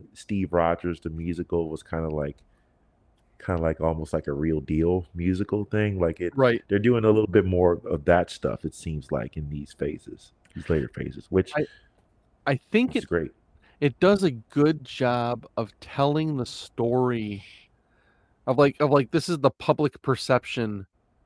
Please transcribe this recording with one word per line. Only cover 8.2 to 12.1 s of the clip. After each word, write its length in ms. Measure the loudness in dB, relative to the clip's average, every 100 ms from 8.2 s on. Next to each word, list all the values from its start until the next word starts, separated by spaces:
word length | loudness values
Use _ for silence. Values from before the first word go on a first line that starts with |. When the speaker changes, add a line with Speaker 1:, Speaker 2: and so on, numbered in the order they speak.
| 2
Speaker 1:
stuff, 360 | -4 -6 -4 -8
it 100 | -10
seems 360 | -8 -8 -4
like, 240 | -6 -6 -8
in 120 | -8
these 240 | -8 -12
phases, 600 | -8 -6 -6 -14 -20 -20 _ _
these 160 | -16 -2
later 200 | -2 -2
phases, 380 | -8 -10 -10 -2
which 220 | -2 0 -4
Speaker 2:
I, 100 | -6 -8 _ _ _